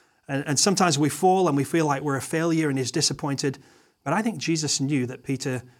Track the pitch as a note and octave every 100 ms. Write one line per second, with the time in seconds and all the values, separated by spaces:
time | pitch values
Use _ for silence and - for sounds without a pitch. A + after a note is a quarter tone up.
0 | _ _ - C#3 D3 C#3 G#3 F#3+ F3+ C#3
1 | D3+ - F#3 F#3 F3+ C#3+ C#3 E3+ D3+ C3+
2 | D3+ C3+ - D#3+ E3+ E3 D#3 C3+ B2 D#3+
3 | C#3+ D3 D3+ C#3 C#3+ C3 - - _ _
4 | C#3 F3+ A3 D#3+ D#3+ D#3+ D3+ - C#3 D3
5 | B2 C3 - C3+ C#3 B2+ - -